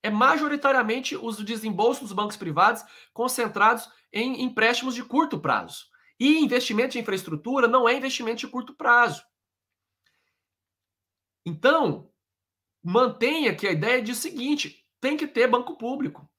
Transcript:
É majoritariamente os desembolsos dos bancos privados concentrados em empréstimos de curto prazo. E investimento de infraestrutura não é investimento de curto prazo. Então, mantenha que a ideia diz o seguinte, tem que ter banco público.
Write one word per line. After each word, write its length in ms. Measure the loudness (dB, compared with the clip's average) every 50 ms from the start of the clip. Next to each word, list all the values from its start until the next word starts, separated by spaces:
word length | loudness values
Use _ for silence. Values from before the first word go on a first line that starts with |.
| -4
É 60 | -4
majoritariamente 1040 | 0 4 4 4 4 2 0 -2 -4 0 2 2 4 4 2 0 -2 -4 -4 -6 -8
os 220 | -6 -8 -8 -8
desembolsos 640 | -8 -8 -8 -8 -6 -6 -6 -2 2 2 2 2 0
dos 100 | -6 -8 -4
bancos 220 | -4 -4 -4 -6
privados 480 | -8 -8 -4 2 4 4 4 4 0 -8 _ -20 -20 -20 _ _
concentrados 760 | -4 -4 -4 -2 -2 -4 -4 0 4 4 4 4 2 -4 -14 _ _ _ _
em 320 | -6 -4 -4 -4 -2 -4 -4
empréstimos 520 | -4 0 2 2 4 2 2 -2 -4 -6
de 80 | -6 -8
curto 360 | -2 0 0 0 0 -2 -4
prazo. 480 | -2 -2 -2 -2 -2 -8 -16 -18 -20 _ _ _ _ _ _ _
E 200 | 2 4 4 4
investimento 520 | 4 2 2 0 0 0 0 0 0 0
de 80 | -2 -6
infraestrutura 720 | -4 -4 -4 -4 -4 -6 -8 -8 -6 -4 0 2 2 4
não 180 | 4 4 4
é 80 | 4 2
investimento 440 | 2 -2 -6 -6 -4 -4 -6 -6 -6
de 80 | -8
curto 260 | -8 -8 -10 -10 -10 -14
prazo. 500 | _ 2 4 6 6 4 2 0 -8 _ _ _ _ _ _ _ _ _ _ _ _ _ _ _ _ _ _ _ _ _ _ _ _ _ _ _ _ _ _ _ _ _ _ _ _ _ _ _ _ _ _ _ _ _
Então, 680 | -10 -10 0 2 4 4 4 2 0 -2 -4 -10 _ _ _ _ _ _ _ _ _ _ _ _ _ _ _ _
mantenha 720 | 0 2 4 4 2 0 0 -2 0 0 0 0 0 -2
que 100 | 0 -2
a 60 | -2
ideia 300 | 0 0 0 0 0 0
diz 160 | 0 -4 -6
o 40 | -6
seguinte, 640 | -8 -8 -8 -6 -2 -2 -2 -2 -2 -8 -10 _ _ _ _ _
tem 160 | -4 -4 -2
que 100 | -2 -6
ter 220 | -4 0 0 2
banco 300 | 2 2 0 -2 -6 -12
público. 520 | _ -8 -8 -6 -6 -6 -8 -8 -12 -20 _ _